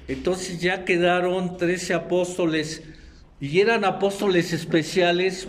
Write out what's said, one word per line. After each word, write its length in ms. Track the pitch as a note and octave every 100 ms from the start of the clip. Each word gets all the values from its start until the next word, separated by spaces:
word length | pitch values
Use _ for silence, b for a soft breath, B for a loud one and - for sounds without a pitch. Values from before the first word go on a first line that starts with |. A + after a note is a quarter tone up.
| -
Entonces 540 | C3 F3+ F#3 - E3+
ya 240 | F3 F#3+
quedaron 720 | F#3 F3 F3 F3+ F3+ F#3 F3+ F3
trece 380 | E3+ F3+ F3+
apóstoles, 880 | E3+ - F3+ F3 F3+ E3+ D#3 D3+ - B B B B B -
y 200 | C#3 E3+
eran 240 | G#3 A3+
apóstoles 680 | G3 F#3 G3 G3 G#3 F3 E3
especiales 960 | D#3+ - E3+ D3 F#3+ F3 F3 F#3 F#3